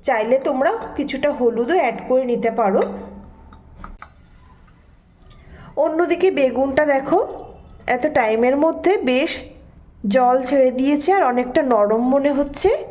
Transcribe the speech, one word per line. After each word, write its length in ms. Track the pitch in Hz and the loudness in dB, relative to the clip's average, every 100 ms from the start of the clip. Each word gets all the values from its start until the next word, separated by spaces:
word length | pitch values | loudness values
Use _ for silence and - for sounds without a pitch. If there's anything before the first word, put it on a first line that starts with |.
| - | -2
চাইলে 280 | 240 220 269 277 | -2 2 0 0
তোমরা 240 | 262 294 453 - - | 0 0 -2 -6 -8
কিছুটা 320 | 277 269 294 277 | -6 -2 -2 0
হলুদও 360 | 240 220 240 359 | 0 0 0 0
অ্যাড 160 | 269 202 - | 0 -4 -2
করে 160 | 254 254 | 0 0
নিতে 200 | 233 226 226 | -2 -2 0
পারো। 220 | 214 208 - - - - - - - - - - - - - - - - - - - - - - _ _ - - - - - - 311 | 0 0 -2 -6 -14 -18 -20 -20 -20 -20 -20 -20 -20 -20 -20 -20 -20 -20 -20 -20 -20 -20 -20 -20 _ _ -20 -20 -20 -20 -14 -2 -2
অন্যদিকে 420 | 311 339 339 370 285 | 0 0 2 2 2
বেগুনটা 440 | 262 247 269 269 302 | 0 0 0 0 2
দেখো 260 | 269 269 349 494 - - - - - - 247 | 0 2 0 0 -8 -16 -20 -20 -16 -4 -2
এত 80 | 302 294 | 0 0
টাইমের 380 | 226 220 247 277 | 0 2 2 2
মধ্যে 280 | 320 320 339 427 277 | 0 0 0 0 2
বেশ 220 | 254 311 - - - - - - - 208 254 | 0 0 -6 -14 -20 -20 -20 -20 -8 0 2
জল 200 | 247 254 254 | 4 2 2
ছেড়ে 240 | 285 254 247 | 2 2 2
দিয়েছে 300 | 269 294 294 392 | 0 0 2 2
আর 60 | 311 | 2
অনেকটা 300 | 247 247 330 277 | 0 0 0 2
নরম 300 | 226 208 220 247 | 2 2 2 2
মনে 180 | 277 277 277 | 2 2 0
হচ্ছে। 320 | 285 - 381 554 - | -2 0 0 0 -4